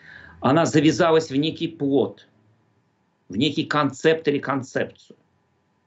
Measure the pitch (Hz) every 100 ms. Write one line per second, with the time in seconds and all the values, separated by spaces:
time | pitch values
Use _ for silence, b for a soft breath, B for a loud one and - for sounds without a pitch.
0 | B B B B 123 160 135 151 151 131
1 | 170 160 160 135 156 151 165 - 139 139
2 | 95 - _ _ _ _ _ _ _ _
3 | _ _ - 98 151 160 127 147 135 -
4 | 160 160 151 143 131 139 123 127 - -
5 | - - _ _ _ _ _ _